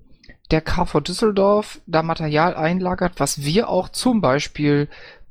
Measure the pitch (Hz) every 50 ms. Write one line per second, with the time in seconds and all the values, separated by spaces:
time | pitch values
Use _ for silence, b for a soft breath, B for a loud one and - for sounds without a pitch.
0 | - - b b b b b b b - 160 156 - - - - 175 - - 151
1 | 143 - 180 - 233 214 202 196 196 202 208 208 214 - - - - - 165 160
2 | 160 165 165 - 160 151 151 151 165 180 - - 156 160 180 185 185 180 185 180
3 | 185 175 - - 139 - - 147 139 143 160 208 - - 180 185 175 - - -
4 | - 254 240 214 170 127 131 147 - - - - 147 147 143 143 147 147 B B
5 | B B B B B B